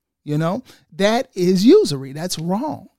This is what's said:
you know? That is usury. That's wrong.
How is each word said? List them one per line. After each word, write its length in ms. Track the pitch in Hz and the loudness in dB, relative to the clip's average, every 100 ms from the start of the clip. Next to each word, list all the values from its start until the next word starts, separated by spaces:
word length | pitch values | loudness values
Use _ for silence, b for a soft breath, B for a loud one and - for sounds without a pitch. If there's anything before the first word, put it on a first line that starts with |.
| _ _ | _ _
you 140 | 147 151 | -6 -4
know? 260 | 165 220 - b b 151 | -2 -4 -10 b b -4
That 320 | 196 233 - | 0 0 -4
is 300 | 196 175 190 | -2 0 4
usury. 460 | 220 415 294 139 135 | 6 6 4 -4 -10
That's 240 | 147 180 - | -10 -10 -8
wrong. 520 | 165 202 302 - - | -6 -6 -6 -10 -14